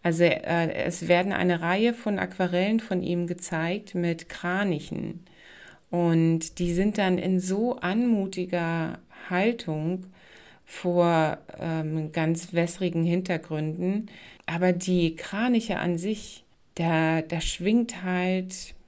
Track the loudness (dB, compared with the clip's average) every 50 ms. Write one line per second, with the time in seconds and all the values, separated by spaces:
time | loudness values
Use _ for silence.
0 | _ 0 4 4 4 4 4 2 0 0 0 2 0 0 0 -2 -2 -2 -2 -4
1 | 2 4 4 4 4 2 0 2 2 2 2 2 2 0 2 2 2 2 0 0
2 | -4 -4 -2 -2 -4 -6 -2 -2 -2 0 2 2 2 2 2 0 0 0 -2 -2
3 | 0 0 -2 -2 -2 -4 -4 -6 -4 -4 -2 -2 -2 -2 -2 -4 -6 -6 -4 -2
4 | 0 0 -2 -4 -6 -14 -14 -6 -4 -2 0 0 0 0 -2 -2 -4 -6 -8 -6
5 | -6 -6 -8 -10 -16 -20 -20 -20 -20 -20 -20 -20 -20 -20 -20 -20 _ _ -2 0
6 | 2 4 4 4 4 4 2 2 -2 -6 -6 -4 -2 -2 0 2 2 2 2 2
7 | 2 2 2 2 2 2 0 2 2 0 0 0 0 -2 -2 -2 -4 -2 0 2
8 | 2 2 2 2 0 -2 -4 -6 -4 -2 -2 -2 0 0 0 -2 -2 -4 -6 -10
9 | -16 _ -20 -20 -8 -4 0 2 2 2 0 -2 -4 -6 -4 -2 -2 -2 -2 -4
10 | -6 -12 -20 -20 -20 -20 -20 -20 -20 -20 -20 -20 _ -18 -16 -4 -2 0 4 4
11 | 4 6 6 4 4 2 0 -4 -10 -18 -12 -8 -4 -4 -2 -2 -2 -2 -2 -4
12 | -4 -4 -2 0 2 2 2 0 -2 -2 0 0 0 0 0 -2 -2 0 0 2
13 | 2 2 2 0 0 0 -4 -4 -2 -6 -4 -4 -4 -4 -4 -2 -2 -2 -2 -2
14 | -4 -8 -14 -20 -20 -20 -20 -14 -10 -6 -2 2 2 2 2 2 2 2 2 4
15 | 4 2 0 -4 -10 -8 -4 -2 0 2 2 2 2 0 -4 -2 0 -2 -2 -2
16 | -2 -4 -4 -4 -6 -14 -16 -18 _ _ _ _ _ _ _ -2 0 2 2 4
17 | 2 2 2 0 0 -2 -4 -2 -2 -2 -4 -2 0 2 4 4 2 0 -4 -6
18 | -4 -2 0 0 2 2 0 0 -2 -4 -8 -10 -10 -12 -16 -20 -20